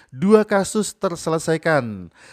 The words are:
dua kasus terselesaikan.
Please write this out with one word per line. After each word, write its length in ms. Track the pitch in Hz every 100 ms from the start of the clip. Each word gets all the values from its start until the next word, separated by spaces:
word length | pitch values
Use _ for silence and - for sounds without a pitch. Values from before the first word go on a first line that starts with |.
| _
dua 320 | 131 185 214 208
kasus 480 | 202 185 214 202
terselesaikan. 1160 | - 196 170 165 160 165 160 165 151 117 101 87 - -